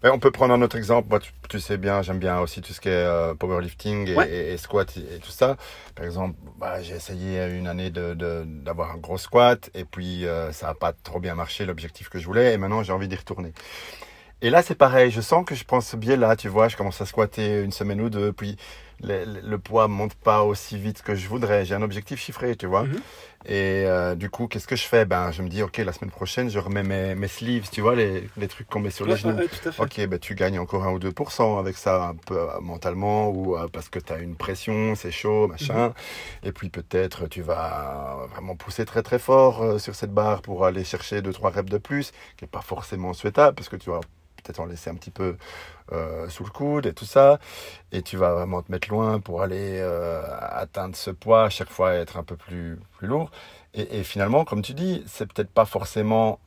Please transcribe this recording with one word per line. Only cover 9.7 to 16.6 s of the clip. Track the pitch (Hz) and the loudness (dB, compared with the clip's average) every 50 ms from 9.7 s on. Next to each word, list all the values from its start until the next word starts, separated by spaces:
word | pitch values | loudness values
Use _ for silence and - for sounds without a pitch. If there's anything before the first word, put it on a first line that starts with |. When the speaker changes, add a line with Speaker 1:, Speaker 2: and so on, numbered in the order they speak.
| _ | _
Speaker 1:
et | 95 90 | -12 -12
puis, | - - - 90 90 90 90 87 | -10 -8 -8 -6 -6 -4 -4 -2
euh, | 87 85 82 82 78 76 | -2 -2 -2 -4 -6 -8
ça | - - 78 | -8 -6 -8
a | 78 | -6
pas | - - 85 80 | -2 -2 -2 -2
trop | _ _ - - 85 | _ _ -8 -8 -6
bien | 90 92 85 | -4 -4 -4
marché, | 82 85 - - - 104 | -4 -6 -6 -6 -6 -4
l'objectif | 90 87 78 80 82 - - - - | -6 -6 -8 -8 -14 -14 -14 -18 -12
que | - 92 | -10 -10
je | 80 | -8
voulais, | 85 95 110 123 123 113 | 0 4 6 6 6 6
et | 101 | 4
maintenant | 95 98 104 110 107 | 0 0 0 -2 0
j'ai | 92 95 | 0 -2
envie | 95 98 95 | -2 -2 -4
d'y | 92 | -6
retourner. | 92 - - - 95 90 82 80 - - - - - - - - - - - - - - - - _ - | -8 -8 -10 -8 -8 -8 -10 -10 -16 -18 -16 -16 -16 -16 -16 -16 -18 -18 -20 -20 -20 -20 -20 -14 _ 0
Et | 117 | 6
là, | 135 170 170 | 6 6 6
c'est | - 165 | 6 6
pareil, | - 143 131 127 131 127 123 | 8 8 8 10 8 8 8
je | 113 113 110 | 6 0 2
sens | - 160 170 180 | 4 4 4 4
que | - 147 | 2 -6
je | 127 - | -8 -2
prends | - - 127 | 0 0 0
ce | 117 - - | 2 0 -6
biais-là, | 113 110 113 135 131 117 110 113 | -4 2 2 4 6 6 6 4
tu | 110 - 107 | 4 2 0
vois, | 95 104 | 4 6